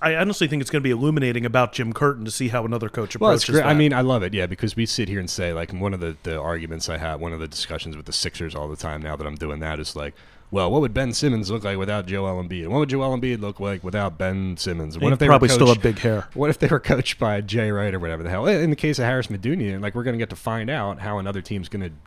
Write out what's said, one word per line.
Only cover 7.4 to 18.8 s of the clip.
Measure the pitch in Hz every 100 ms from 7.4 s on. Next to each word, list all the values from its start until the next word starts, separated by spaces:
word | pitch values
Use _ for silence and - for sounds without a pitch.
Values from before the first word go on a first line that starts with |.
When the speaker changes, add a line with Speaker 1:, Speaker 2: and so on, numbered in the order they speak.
Speaker 2:
the | 80
discussions | - - 80 85 76
with | 73
the |
Sixers | - 90 - 82
all | 76 76
the | 76
time | 82 76
now | 76 76
that | 76
I'm |
doing | 73 78 73
that | 78 76
is, | 76 76
like, | 73 - - - -
"Well, | 98 90
what | 131
would | 135
Ben | 107 131
Simmons | 110 147 117 98
look | 110
like | 101 98
without | 98 104 90
Joel | 98 95 92
Embiid? | 87 90
And | 82
what | 127
would | 147
Joel | 135 135 127
Embiid | 127 117
look | 101 101
like | 98 95
without | 90 104 101 80
Ben | 95 95 95 85
Simmons? | - 85 78 82
What | 143
Speaker 1:
He'd |
Speaker 2:
if | 135
they | 151
Speaker 1:
probably | 139 120
Speaker 2:
were |
Speaker 1:
still | 123 127
Speaker 2:
coached, | 113
Speaker 1:
have | 117
big | 104
hair. | 117 107 -
Speaker 2:
what | 131 147
if | 151
they | 139
were | 147
coached | - 135 - -
by | 113 101
Jay | 104 110 107
Wright | 104 104
or | 95
whatever | 85 80
the | 85
hell?" | 92 143
In | 196 165
the |
case | 147